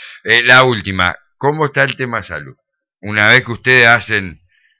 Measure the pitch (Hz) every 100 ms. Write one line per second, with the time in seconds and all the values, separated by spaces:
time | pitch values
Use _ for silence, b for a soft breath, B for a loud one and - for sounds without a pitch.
0 | B B 98 117 120 127 131 113 90 95
1 | 90 - _ - 139 156 147 139 139 131
2 | 127 113 92 78 69 64 _ _ _ _
3 | 101 107 107 123 123 110 127 127 117 117
4 | 107 107 92 78 _ _ _